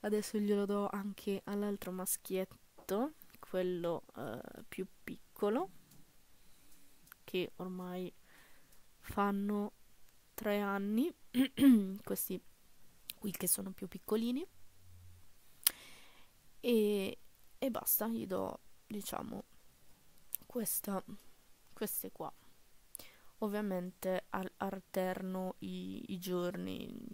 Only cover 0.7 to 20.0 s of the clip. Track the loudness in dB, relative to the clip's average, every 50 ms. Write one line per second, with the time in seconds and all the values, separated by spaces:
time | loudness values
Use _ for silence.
0.7 | 4 2 2 2 0 -2 -2 -4 -6 -4 -2 -2 -2 -2 -2 -2 -2 0 0 0
1.7 | 0 -2 -2 -4 -4 -2 0 0 -2 -2 -2 -2 0 0 0 -2 -6 -20 -20 -20
2.7 | -20 -16 -4 0 2 2 2 0 -2 -8 -20 -20 -18 -18 -12 -2 0 2 2 2
3.7 | 0 0 0 0 0 0 -4 -8 -10 -6 -6 -4 -4 -6 -6 -10 -12 -14 -14 -10
4.7 | -6 -6 -6 -6 -8 -14 -12 -12 -10 -10 -14 -18 -4 0 2 4 4 2 0 -2
5.7 | -6 -16 -20 -18 -20 -20 -20 -20 -20 -20 -20 -20 -20 -20 -20 -20 -20 -20 -18 -18
6.7 | -18 -18 -18 -18 -20 -20 -20 -20 -20 -18 -14 -4 0 0 0 0 -2 -6 -6 -6
7.7 | -4 -4 -6 -4 -4 -4 -4 -4 -6 -12 -20 -20 -20 -20 -20 -20 -20 -20 -20 -20
8.7 | -20 -20 -20 -20 -20 -18 -10 -4 2 4 4 4 4 2 2 2 2 2 2 0
9.7 | -4 -10 -20 -20 -18 -18 -20 -20 -20 -20 -20 -14 -12 -4 0 2 2 4 4 2
10.7 | 2 2 2 4 4 4 4 4 0 -6 -16 -2 4 4 4 6 6 10 12 12
11.7 | 12 12 10 4 -2 -6 -4 -4 -2 -2 0 -2 -4 -6 -6 -12 -20 -20 -20 -20
12.7 | -20 -18 -18 -18 -18 -20 -12 -12 -12 -4 -4 -4 -4 0 2 2 2 2 2 -6
13.7 | -6 -8 -8 -8 -8 -10 -2 0 2 2 4 2 0 0 -2 -6 -10 -16 -16 -16
14.7 | -16 -18 -18 -18 -18 -18 -16 -18 -18 -16 -18 -18 -18 -18 -20 -20 -20 0 0 0
15.7 | 0 0 -14 -16 -16 -16 -18 -20 -18 -20 -20 -20 -20 -20 -20 -20 -18 -4 2 6
16.7 | 6 6 6 6 4 4 2 0 -4 -6 -12 -18 -18 -20 -20 -20 -8 -2 -2 0
17.7 | 0 0 0 2 2 2 2 0 0 -2 -2 -2 -2 -2 0 -2 -4 -8 -10 -16
18.7 | -18 -18 -12 -8 -8 -6 -4 -4 -4 -4 -4 -4 -6 -8 -8 -10 -16 -20 -20 -20
19.7 | -20 -20 -20 -20 -20 -20